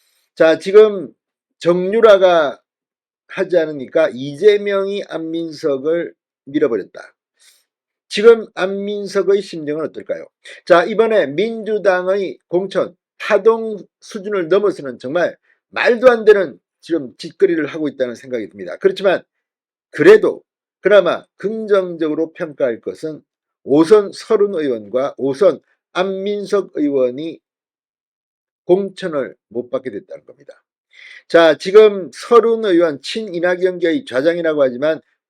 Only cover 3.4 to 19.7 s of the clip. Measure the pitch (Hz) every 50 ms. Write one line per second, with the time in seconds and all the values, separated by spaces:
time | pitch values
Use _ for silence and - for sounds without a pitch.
3.4 | 190 156 175 170 160 156 151 139 123 107 - 165 160 - 117 123 135 147 143 143
4.4 | 196 208 208 208 202 202 202 196 196 196 202 202 - - 156 160 160 160 160 165
5.4 | 165 160 151 139 160 147 139 131 135 156 165 170 160 - - _ _ _ _ _
6.4 | - 139 139 151 151 127 117 98 90 - - - - - _ _ _ _ _ _
7.4 | _ _ _ _ _ _ _ _ _ _ _ _ _ - - 202 208 233 226 220
8.4 | 202 - - 156 180 196 196 196 202 202 208 208 202 185 190 202 180 185 202 208
9.4 | 196 - - 165 151 143 147 160 151 131 - 107 95 - 87 80 76 - _ _
10.4 | - - - - - - 175 175 170 226 214 190 226 220 220 196 156 135 143 165
11.4 | 214 233 226 226 202 214 214 202 180 196 180 180 180 185 196 202 190 151 - _
12.4 | _ - 170 180 196 190 - 180 123 101 - _ _ _ _ - - - 214 196
13.4 | 185 220 226 226 226 220 214 180 - _ _ _ - - - 208 185 208 208 190
14.4 | 170 156 180 208 208 196 - - 143 135 120 98 - 127 151 175 160 127 - _
15.4 | _ _ _ _ _ _ - 113 - 202 247 220 247 254 240 226 214 214 208 202
16.4 | 180 139 175 - _ _ _ _ - - 170 156 135 117 - - - 160 - -
17.4 | - - 170 160 147 - 165 160 156 139 117 - 127 123 113 113 135 131 123 113
18.4 | 104 87 101 101 92 85 85 - - 190 185 180 190 196 165 - - _ _ _
19.4 | _ _ _ _ _ _